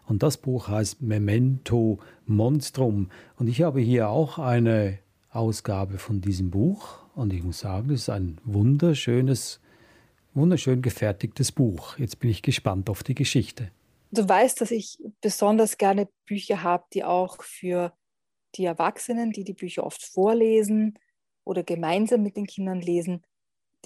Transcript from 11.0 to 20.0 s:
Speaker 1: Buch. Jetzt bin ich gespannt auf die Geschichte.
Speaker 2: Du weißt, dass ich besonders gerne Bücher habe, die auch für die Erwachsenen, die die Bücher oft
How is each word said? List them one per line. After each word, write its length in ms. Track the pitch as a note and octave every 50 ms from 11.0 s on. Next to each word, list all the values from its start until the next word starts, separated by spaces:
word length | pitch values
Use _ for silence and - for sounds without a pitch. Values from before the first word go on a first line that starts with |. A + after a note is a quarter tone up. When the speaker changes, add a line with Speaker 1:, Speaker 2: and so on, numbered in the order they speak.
| A#2+ G#2+ G2+ - - - - - C3+ - -
Speaker 1:
Buch. 460 | - C3+ A2+ F#2 E2+ - - - -
Jetzt 200 | C3 G2+ - -
bin 120 | - B2
ich 120 | G#2 - -
gespannt 460 | - C3 - - G#2+ F#2+ F#2+ F#2+ -
auf 120 | G2+ - -
die 120 | - C3
Geschichte. 560 | - C#3 - - C3 G#2 - - - A#2+ F#2 - _ _ _ _ _ _ _
Speaker 2:
Du 160 | - A3+ G#3
weißt, 340 | F#3+ F#3+ F#3+ A#3+ B3+ - -
dass 100 | A#3+ G3+
ich 320 | A#3 A3 G3 - - - - A3 - _ -
besonders 560 | G#3+ G3 - G#3 G3+ G#3+ A3 A3 G#3 - -
gerne 300 | G#3 G3 G3 G3+ G3+ - _ _ _
Bücher 360 | - G#3 G3 - - G#3 F3+ E3+
habe, 220 | F3 F3 F3 - _ -
die 100 | F#3+ F3
auch 380 | E3+ F3 F3+ F#3 F#3 - - -
für 520 | - - - - F3+ F3+ F3+ F3 E3+ - _ _ _ _ _ _ _ _ _ _ _ -
die 100 | - F#3
Erwachsenen, 680 | F3 E3 - E3 F#3 - - - - A#3+ A#3 A#3 A3+ G#3
die 120 | G3+ F#3+
die 100 | G3+ F#3+
Bücher 300 | - - F3+ - - -
oft 180 | - - -